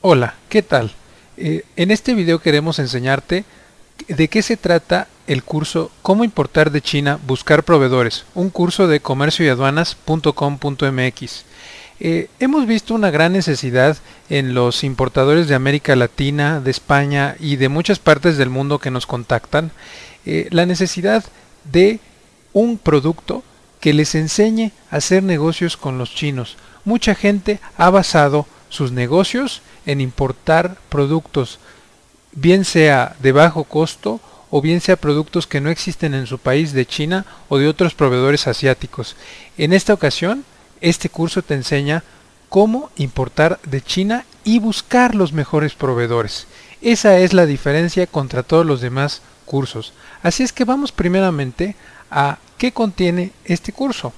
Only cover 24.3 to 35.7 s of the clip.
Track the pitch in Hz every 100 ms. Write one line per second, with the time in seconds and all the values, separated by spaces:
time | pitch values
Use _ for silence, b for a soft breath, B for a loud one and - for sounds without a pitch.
24.3 | - 214 220 226 _ _ 151 - 185 190
25.3 | 165 156 160 170 - 139 127 123 - 147
26.3 | 135 120 - B B 202 226 - 196 202
27.3 | 202 185 208 B - 170 190 180 165 143
28.3 | 147 143 b b - 135 127 123 160 196
29.3 | 240 269 - b b - 139 131 - 135
30.3 | 135 - 160 175 185 - 143 139 160 -
31.3 | 147 123 - b b b b b _ _
32.3 | 151 151 190 185 170 156 139 120 - 135
33.3 | 131 170 160 147 151 160 - 208 220 B
34.3 | B B 151 147 170 - 185 151 147 156
35.3 | 175 - 147 143